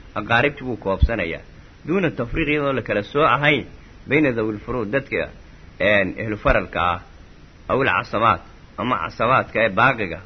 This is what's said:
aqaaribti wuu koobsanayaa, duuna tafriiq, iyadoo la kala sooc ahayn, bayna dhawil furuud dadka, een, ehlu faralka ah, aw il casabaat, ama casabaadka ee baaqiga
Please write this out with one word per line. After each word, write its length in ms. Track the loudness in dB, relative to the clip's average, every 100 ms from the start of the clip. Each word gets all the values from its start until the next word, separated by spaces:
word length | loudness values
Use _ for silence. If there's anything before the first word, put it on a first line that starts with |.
| -12 -8
aqaaribti 480 | 0 2 2 -2
wuu 140 | -8 -6
koobsanayaa, 640 | -2 0 2 0 -4 -6 -12 -20 -20 -12 -4
duuna 240 | 0 0
tafriiq, 360 | -2 -4 -2 0
iyadoo 240 | 0 0
la 80 | -2
kala 220 | -2 -2
sooc 220 | 0 2 4
ahayn, 360 | 4 4 2 -2 -12 -20 -14 0
bayna 240 | 2 2
dhawil 280 | 2 -2 -4
furuud 300 | -6 -6 -2
dadka, 380 | -4 -2 -4 -4 -8 -20 -20 -14 -2
een, 280 | 2 2 2 -4
ehlu 200 | -6 -2
faralka 440 | 2 2 0 -2
ah, 200 | -2 -2 -8 -20 -20 -20 -20 -12 -2
aw 140 | 0
il 80 | 2
casabaat, 520 | 0 0 0 2 2 -4 -20 -16 -6
ama 180 | -4 -4
casabaadka 600 | -4 -2 2 2 0 0
ee 60 | 0
baaqiga 500 | 4 2 2 -4 -8